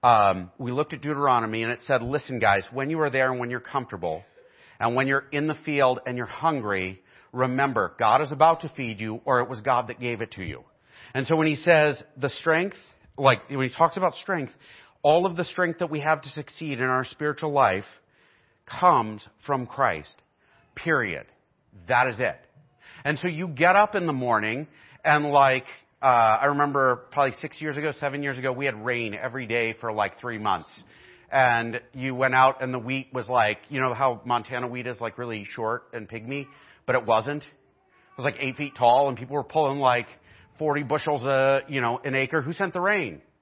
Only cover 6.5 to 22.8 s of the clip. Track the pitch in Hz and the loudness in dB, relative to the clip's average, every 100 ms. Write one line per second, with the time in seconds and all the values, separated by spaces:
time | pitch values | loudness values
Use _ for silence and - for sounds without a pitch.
6.5 | 147 104 98 92 95 _ _ _ 123 127 | -2 -2 -4 -4 -10 _ _ _ -2 -2
7.5 | 127 139 117 92 - 113 123 147 143 160 | 0 0 0 -2 0 4 4 2 4 4
8.5 | 165 160 - 123 107 110 110 - 127 120 | 4 -4 -8 -8 -6 -8 -8 0 0 0
9.5 | 127 107 123 113 120 120 117 113 - 90 | -4 0 0 0 -8 -6 -6 -8 -8 -10
10.5 | 65 - _ _ - - 131 135 160 156 | -12 -16 _ _ -20 -8 -6 0 2 2
11.5 | 143 - 160 151 135 - - 135 - 165 | 0 4 6 6 0 -10 -6 -6 -2 0
12.5 | 160 190 - - _ _ - 135 120 - | 2 0 -8 -20 _ _ 2 4 4 0
13.5 | 139 131 - 160 185 185 - - 180 131 | -4 -4 2 2 2 -2 -2 -4 -4 -4
14.5 | _ - - - _ 147 160 185 170 175 | _ -20 -20 -20 _ 4 4 2 -2 -6
15.5 | - 175 165 170 151 147 156 143 151 147 | -2 -2 -2 -4 -2 0 0 -2 -12 -12
16.5 | - 160 127 127 131 127 - 151 143 156 | -10 -8 -2 0 0 -2 -4 -4 -4 -2
17.5 | 143 117 95 98 - _ _ _ _ _ | 2 4 2 -4 -20 _ _ _ _ _
18.5 | _ - - 180 147 110 107 - _ - | _ -16 2 4 4 2 -8 -16 _ -6
19.5 | 139 120 - 127 82 73 - _ _ _ | -4 -4 0 0 0 -10 -20 _ _ _
20.5 | _ _ - 170 151 107 76 - _ _ | _ _ -10 -2 -2 -2 -6 -12 _ _
21.5 | _ _ 101 87 123 127 110 120 - _ | _ _ -20 0 2 2 0 -4 -4 _
22.5 | _ _ _ | _ _ _